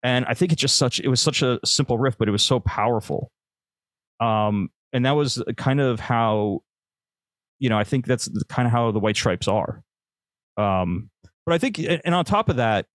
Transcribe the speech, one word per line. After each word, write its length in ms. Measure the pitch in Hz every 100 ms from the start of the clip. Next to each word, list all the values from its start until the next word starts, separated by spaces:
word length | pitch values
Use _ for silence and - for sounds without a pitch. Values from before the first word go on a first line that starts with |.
And 220 | 123 127 120
I 80 |
think 180 | 120 180
it 40 | 160
just 200 | 139 -
such, 220 | 127 -
it 80 | -
was 120 | 127
such 220 | - 135
a 180 | 131 120
simple 340 | - - 143 117
riff, 200 | 135 -
but 100 | 104
it 40 |
was 100 | 101
so 160 | - 127
powerful. 680 | - - 110 113 - - - _ _ _ _ _ _ _ _ _
Um, 500 | 117 110 107 104 95 _ _
and 140 | 131 131
that 60 |
was 300 | 147 147 - - 117
kind 240 | - 139
of 200 | 135 113
how, 640 | - 117 117 107 104 95 _ _ _ _ _ _ _ _ _ _
you 100 | 131
know, 100 | 107
I 60 |
think 220 | 104 135 123
that's 220 | 123 - - -
kind 180 | - 120
of 60 |
how 180 | 120 117
the 80 | 107
White 180 | 107 107
Stripes 320 | - 90 -
are. 340 | 101 - - _ _ _ _ _ _ _ -
Um, 540 | 104 95 90 87 113 _ - _ -
but 80 |
I 40 | 170
think, 200 | 269 208
and 360 | - 165 175
on 100 | 175
top 240 | 160 202 220
of 80 | 135
that 300 | 117 104 -